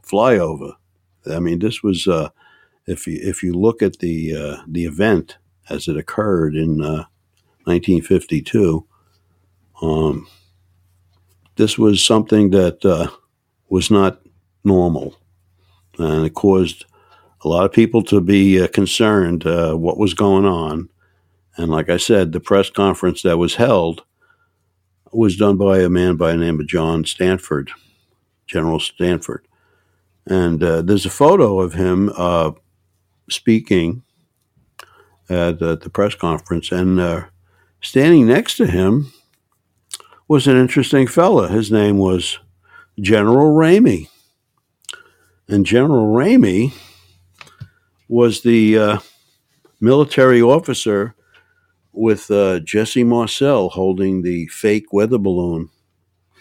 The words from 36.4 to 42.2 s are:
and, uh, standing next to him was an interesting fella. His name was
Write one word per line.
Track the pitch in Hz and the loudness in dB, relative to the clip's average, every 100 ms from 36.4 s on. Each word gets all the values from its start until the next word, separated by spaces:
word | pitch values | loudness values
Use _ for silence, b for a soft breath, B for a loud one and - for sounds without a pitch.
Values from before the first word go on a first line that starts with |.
| - 85 - | -4 -6 -4
and, | 92 92 92 | -4 0 0
uh, | 87 82 82 _ _ _ _ _ | -2 -4 -10 _ _ _ _ _
standing | - 131 151 165 113 | -4 0 4 6 6
next | 143 240 - | 2 0 -4
to | 196 | -2
him | 87 92 123 139 _ _ _ _ _ _ _ - - b b b | 0 0 0 -4 _ _ _ _ _ _ _ -20 -20 b b b
was | 151 139 | 2 4
an | 127 | 4
interesting | 127 151 127 143 127 | 4 0 0 2 2
fella. | 165 185 170 87 | 2 4 4 2
His | 104 104 | -2 0
name | 110 104 98 | 2 2 2
was | 95 92 | 2 0